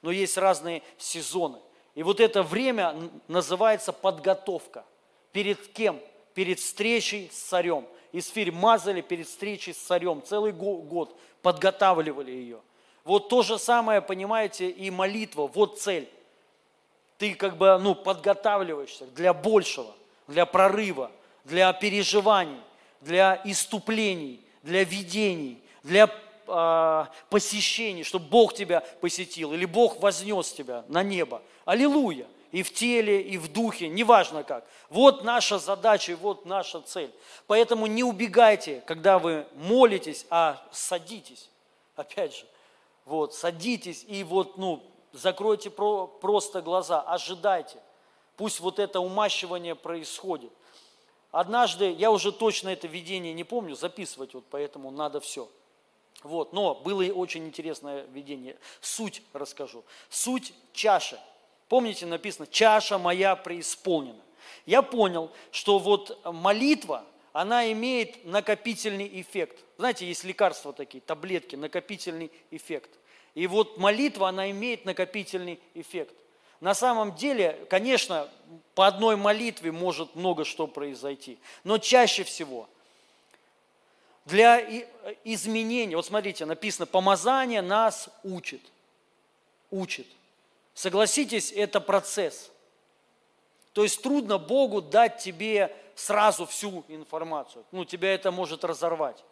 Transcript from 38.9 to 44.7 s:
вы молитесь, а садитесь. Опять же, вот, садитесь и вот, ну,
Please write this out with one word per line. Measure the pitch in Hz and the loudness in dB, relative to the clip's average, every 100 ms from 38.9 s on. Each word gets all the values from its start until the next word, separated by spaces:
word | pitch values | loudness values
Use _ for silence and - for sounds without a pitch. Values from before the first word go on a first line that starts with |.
| 165 170 190 | 0 6 6
вы | 165 160 147 | 4 -4 -6
молитесь, | 135 165 240 247 196 156 143 - | -12 0 6 6 6 -4 -12 -2
а | 170 160 139 - | 2 2 0 -12
садитесь. | - - 180 160 214 - 123 - _ _ _ _ - | -8 -6 -6 -8 -18 -18 -20 -20 _ _ _ _ -16
Опять | 139 - 165 | -12 -6 -6
же, | - - _ _ _ _ _ | -8 -20 _ _ _ _ _
вот, | - 156 147 | -8 -6 -6
садитесь | - 170 170 190 233 180 160 - | -4 -8 -6 -6 -6 -8 -16 -12
и | 202 | -10
вот, | 175 185 190 180 | -2 -2 -2 -4
ну, | 190 | -6